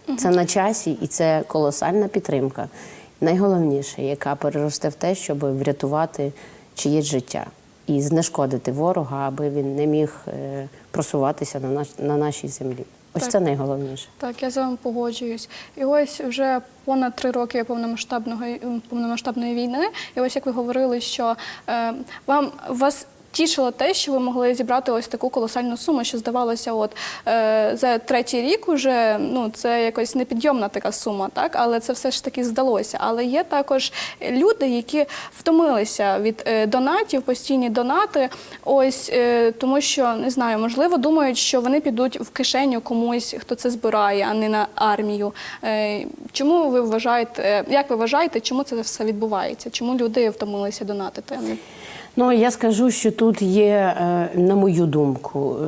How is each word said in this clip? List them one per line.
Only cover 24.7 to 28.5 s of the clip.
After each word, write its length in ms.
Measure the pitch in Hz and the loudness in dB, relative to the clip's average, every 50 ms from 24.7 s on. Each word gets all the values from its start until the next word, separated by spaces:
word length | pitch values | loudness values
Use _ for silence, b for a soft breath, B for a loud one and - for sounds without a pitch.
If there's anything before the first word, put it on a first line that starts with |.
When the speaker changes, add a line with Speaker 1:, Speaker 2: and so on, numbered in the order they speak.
| 247 262 262 - | 0 0 2 0
Speaker 1:
ось 160 | 233 226 233 | 0 0 -2
таку 220 | - - 226 - 254 | -4 -6 -4 -4 -2
колосальну 480 | - 269 226 226 - 247 247 240 240 | 0 0 -2 0 -2 -2 -2 -2 -2
суму, 260 | 240 - 330 311 254 233 | -2 0 0 0 0 0
що, 140 | - - | -2 -4
здавалося, 560 | 226 220 233 233 247 247 233 233 233 - 240 226 | -4 -4 -2 0 0 0 0 0 -2 -2 -2 0
от, 180 | 220 214 214 - B B B B B B | 0 -2 -2 -4 B B B B B B
е, 500 | - 226 233 220 220 220 220 214 214 - | 2 2 4 4 4 4 4 4 2 2
за 200 | 233 269 254 233 | 2 2 2 2
третій 440 | 226 226 - 269 240 240 - - 240 | 2 2 2 0 2 2 0 0 0
рік 280 | 233 285 | 2 2